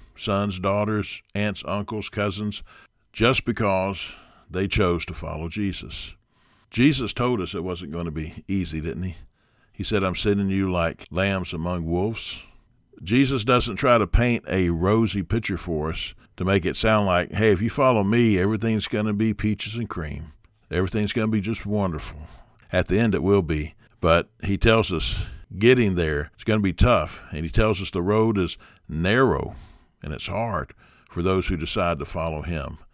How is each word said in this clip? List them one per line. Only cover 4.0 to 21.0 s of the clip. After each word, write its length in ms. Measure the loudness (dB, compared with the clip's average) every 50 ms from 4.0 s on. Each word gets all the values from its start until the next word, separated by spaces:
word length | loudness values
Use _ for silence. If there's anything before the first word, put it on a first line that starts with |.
| -10 -12 -14 -18 -20 -20 _ _ _ -8
they 180 | -4 -4 -2 0
chose 380 | 2 2 2 4 2 0 -2
to 80 | -6 -10
follow 360 | -8 -8 -8 -6 -6 -6 -6
Jesus. 640 | -4 -4 -4 -4 -4 -6 -10 -12 -12 -12 -12 -14 -16 _ _ _ _ _ _ _ _ _ _ _
Jesus 440 | 0 4 4 4 4 2 -2 -4 -2
told 280 | -2 0 0 0 0
us 120 | -2 -4 -6
it 100 | -6 -6
wasn't 280 | -6 -6 -8 -8 -8
gonna 200 | -8 -6 -6 -6
be 320 | -6 -6 -8 -8 -10 -12 -8 -4
easy, 320 | -2 -2 -2 -2 -4 -6
didn't 240 | -6 -6 -6 -6 -6
he? 120 | -6 -8 -10 -14 -20 _ _ _ _ _ _ _ _ _
He 100 | -8 -4
said, 200 | -2 0 0 0
"I'm 120 | 0 0
sending 340 | 0 2 2 2 2 2 0
you 220 | 2 0 0 0
like 360 | 0 0 0 0 -2 -6 -12 -8
lambs 400 | -4 -2 0 0 0 -2 -4 -4
among 340 | -6 -4 -4 -4 -2 -2 -2
wolves." 600 | 0 0 0 0 0 -2 -4 -8 -8 -10 -12 -14 -20 -20 -20 _ _ _ _ _ _ _ -12 -4
Jesus 400 | 0 2 4 4 2 2 0 2
doesn't 320 | 2 2 2 2 0 -2
try 220 | 0 4 4 4 4
to 100 | 4 4
paint 380 | 4 4 4 4 2 0 -2 -2
a 220 | 0 2 2 2
rosy 520 | 2 2 2 4 4 4 2 2 0 -2
picture 360 | -4 -2 -2 -2 -2 -2 -4 -4
for 320 | -4 -4 -4 -2 -2 -4
us 240 | -4 -6 -8 -10 -12 -16 -20 _ _ -4
to 80 | 0
make 200 | 2 2 2 2
it 120 | 0 -2 0
sound 300 | 2 2 4 4 4 4
like, 260 | 2 2 2 0 0
"Hey, 180 | 2 4 4
if 100 | 4 4
you 80 | 2 -2
follow 360 | 0 2 4 4 4 4 4
me, 340 | 4 4 4 6 6 4 4
everything's 480 | 2 2 0 0 0 0 0 0 -2 -2
gonna 260 | -2 -2 -2 0 0
be 200 | 0 0 0 0
peaches 420 | 0 0 -2 -2 -2 -4 -8 -6
and 140 | -6 -6 -6
cream. 420 | -6 -8 -8 -8 -8 -10 -12 -14 -16 _ _ _ _ _ _ -6
Everything's 400 | -2 -2 0 0 0 -2